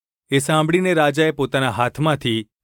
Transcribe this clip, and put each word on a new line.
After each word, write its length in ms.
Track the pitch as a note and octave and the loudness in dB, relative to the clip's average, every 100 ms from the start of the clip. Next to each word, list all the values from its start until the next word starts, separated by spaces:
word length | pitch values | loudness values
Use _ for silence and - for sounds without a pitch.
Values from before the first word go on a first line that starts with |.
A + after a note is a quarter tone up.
| _ _ _ | _ _ _
એ 80 | C3+ | -2
સાંભળીને 560 | C#3 D#3 D#3 F3+ F#3 | 2 0 2 0 2
રાજાએ 360 | D#3+ D3 C#3 D#3+ | 2 2 2 0
પોતાના 400 | D3+ C3 C#3 C3 | 0 -2 -2 -2
હાથમાંથી 760 | G#2+ A#2+ - D#3 D3 B2 A2 G#2+ _ | -2 -4 0 -2 0 -2 -4 -6 _